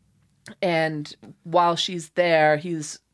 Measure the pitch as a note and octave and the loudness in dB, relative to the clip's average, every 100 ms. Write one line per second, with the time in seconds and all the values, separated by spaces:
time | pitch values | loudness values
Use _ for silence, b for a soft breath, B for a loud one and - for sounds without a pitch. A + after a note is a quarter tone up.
0 | _ _ _ _ - - F3+ E3 D#3+ D3+ | _ _ _ _ -20 -6 -2 0 -2 -4
1 | D3 - - - E3+ F3 F3 E3 - F3 | -10 -16 -20 -20 -2 2 2 0 -4 -6
2 | - - F3 D#3+ D3+ D3+ F3+ E3 D3+ - | -4 0 4 4 4 2 -2 -8 -8 -14
3 | _ | _